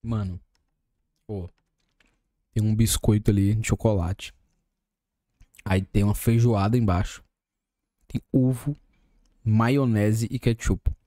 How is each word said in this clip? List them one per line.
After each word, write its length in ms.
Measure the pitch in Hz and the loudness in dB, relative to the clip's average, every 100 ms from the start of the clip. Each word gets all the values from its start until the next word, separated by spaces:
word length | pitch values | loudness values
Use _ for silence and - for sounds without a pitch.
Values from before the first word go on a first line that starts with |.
Mano, 380 | 113 113 95 90 _ _ _ _ _ _ _ _ - | -4 -4 -4 -8 _ _ _ _ _ _ _ _ -12
pô, 220 | 104 85 _ _ _ _ _ _ _ _ _ _ | -10 -10 _ _ _ _ _ _ _ _ _ _
tem 100 | 113 | -2
um 120 | 107 110 | 0 2
biscoito 560 | 113 - - 107 - | 2 2 0 2 2
ali 240 | 101 98 110 | 2 2 0
de 120 | 110 | -2
chocolate. 680 | 104 113 104 85 98 - - _ _ _ _ _ _ _ _ _ _ - - - | 0 0 0 -2 -6 -12 -20 _ _ _ _ _ _ _ _ _ _ -20 -18 -2
Aí 160 | 92 | -2
tem 220 | 95 104 | 0 0
uma 120 | 101 104 | 0 0
feijoada 640 | - 117 120 107 98 123 | 0 2 2 2 2 0
embaixo. 460 | 110 92 104 - _ _ _ _ _ _ _ _ _ | 0 0 -2 -8 _ _ _ _ _ _ _ _ _
Tem 140 | - - | -10 -2
ovo, 440 | 139 127 127 - 143 _ _ _ _ _ _ | 0 2 0 -6 -10 _ _ _ _ _ _
maionese 840 | 110 110 113 139 131 110 104 110 117 | 0 2 2 2 2 2 2 0 -2
e 80 | 123 | -2
ketchup. 500 | - 117 - 98 - - | -2 -2 -2 -2 -2 -6